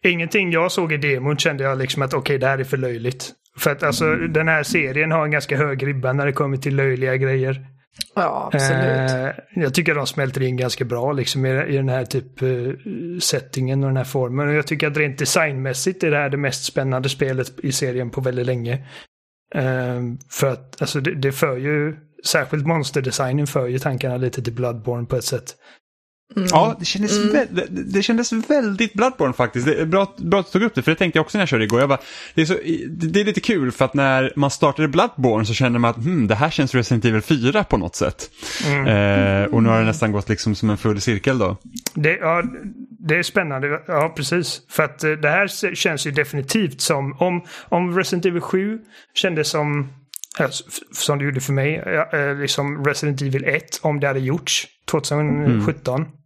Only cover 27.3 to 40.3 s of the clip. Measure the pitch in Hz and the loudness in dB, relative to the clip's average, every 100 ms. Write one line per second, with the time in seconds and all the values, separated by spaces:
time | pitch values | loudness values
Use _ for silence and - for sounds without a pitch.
27.3 | 285 247 175 - 131 - 196 196 233 240 | 2 0 -2 -4 -6 -2 0 2 0 0
28.3 | 226 220 302 226 196 226 202 247 254 143 | -4 2 2 2 0 -2 2 0 2 -2
29.3 | 123 120 123 127 143 160 185 196 - 165 | 2 0 0 0 2 2 2 0 -4 0
30.3 | 196 180 185 226 - 127 160 180 156 156 | 0 2 0 2 0 0 2 2 2 0
31.3 | 208 180 123 107 117 139 135 - - - | 0 2 2 4 4 4 2 -2 -18 -6
32.3 | - 160 185 - 165 - 165 165 180 208 | 0 2 2 0 -4 -4 -4 0 2 2
33.3 | 202 - 202 131 - 131 139 139 131 135 | 0 0 2 0 2 0 4 4 4 2
34.3 | - 139 - 151 139 156 151 233 - 127 | 2 0 2 2 2 2 4 2 2 6
35.3 | 110 110 113 131 120 120 120 120 180 107 | 6 6 2 4 4 2 2 0 2 4
36.3 | 104 151 - 135 131 113 123 117 110 - | 4 2 2 2 2 4 4 4 2 2
37.3 | 151 120 214 196 117 85 - - - - | 2 4 2 2 0 0 -2 -2 -2 -14
38.3 | - - - 147 143 131 104 101 101 98 | -14 -10 -4 -2 0 4 4 4 4 4
39.3 | 98 101 113 113 113 110 107 110 104 98 | 4 2 4 6 6 4 2 0 0 0